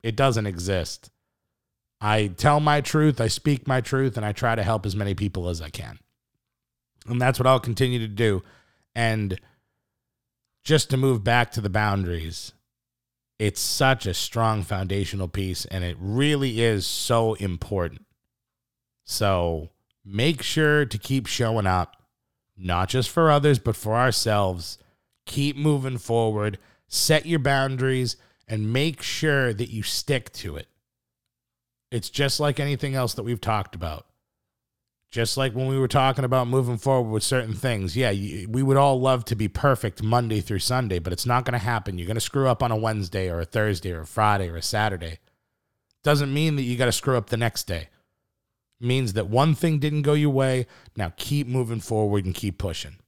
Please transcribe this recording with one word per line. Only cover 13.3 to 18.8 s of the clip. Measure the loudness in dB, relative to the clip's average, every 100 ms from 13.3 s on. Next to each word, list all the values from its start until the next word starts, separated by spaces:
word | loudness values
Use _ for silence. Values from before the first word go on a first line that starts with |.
| _
it's | -2 0
such | -4 2 2 2 0
a |
strong | -4 -4 0 0 0
foundational | -2 -4 -2 -2 -2 -4 -4
piece, | -4 -4 -6 -6
and | -4
it | -4 -6
really | -4 0 2 2 0 2
is | 2 2 -2
so | -4 0 2 2 0
important. | -4 -4 -4 -2 -4 -6 _ _ _ _ _ _ _ _